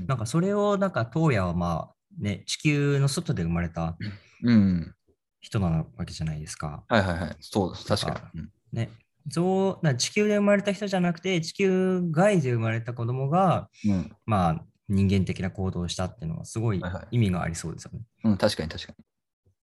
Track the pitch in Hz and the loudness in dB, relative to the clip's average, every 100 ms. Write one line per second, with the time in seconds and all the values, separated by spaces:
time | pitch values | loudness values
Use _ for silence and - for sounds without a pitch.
0 | 90 135 107 165 190 208 208 202 196 - | -6 -4 -2 0 0 0 0 0 0 -2
1 | 117 160 160 110 92 85 87 82 - _ | -2 2 2 2 2 0 -2 -2 -6 _
2 | _ 170 104 95 - - 156 143 143 139 | _ -6 -4 -4 -6 -2 0 2 2 2
3 | 139 156 175 107 82 85 85 82 82 82 | 2 0 -4 -2 0 0 -2 -4 -6 -6
4 | 104 98 - _ 120 113 98 87 82 - | -10 -10 -20 _ 4 6 6 2 -2 -12
5 | _ _ _ _ - 110 90 80 76 - | _ _ _ _ -6 -2 0 0 -2 -8
6 | 85 - 80 76 78 - 78 73 - 117 | -10 -6 -8 -8 -10 -10 -10 -12 2 2
7 | 92 87 87 - - 110 90 - - 101 | 4 0 -4 -8 -4 0 0 -4 -2 -2
8 | 82 - - 82 82 _ _ - 113 - | -2 -6 -10 -14 -14 _ _ -8 -8 -10
9 | _ _ 151 165 185 190 190 180 160 120 | _ _ -8 -2 0 2 0 0 0 0
10 | - 208 208 208 202 202 202 190 202 185 | 0 0 2 4 4 4 2 -4 -2 0
11 | 175 165 190 180 165 - 196 185 185 185 | 0 0 -2 -2 -2 0 2 4 2 0
12 | 175 151 202 190 127 117 113 113 113 120 | 0 4 4 4 2 2 0 0 -4 -6
13 | 117 131 135 170 190 110 101 _ 104 95 | -4 -2 0 2 4 2 -2 _ 0 0
14 | 76 - - 104 87 80 - _ - 98 | -2 -10 -2 2 2 0 -6 _ -2 2
15 | 98 98 87 90 92 - 95 87 87 - | 4 4 2 -2 -4 -4 -4 -4 -4 -4
16 | 92 - 80 82 - 113 113 95 90 92 | -6 -6 -8 -8 -8 -4 0 0 -2 -8
17 | - 120 104 87 82 82 82 82 - - | -4 0 2 2 -2 -6 -8 -10 -12 -14
18 | - _ 110 98 107 - 80 - - - | -16 _ 0 4 2 2 -4 -8 -14 -18
19 | - _ _ _ _ _ | -20 _ _ _ _ _